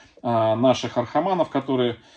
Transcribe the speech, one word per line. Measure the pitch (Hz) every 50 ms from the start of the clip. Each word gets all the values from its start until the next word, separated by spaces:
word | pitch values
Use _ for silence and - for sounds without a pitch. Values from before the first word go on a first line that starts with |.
| - - _ -
а, | - 120 117 113 110 110 110
наших | 113 123 131 123 - - 117 -
архаманов, | 127 117 - - 147 170 147 185 170 156 -
которые | - 139 131 139 135 127 123 120 113 - - - -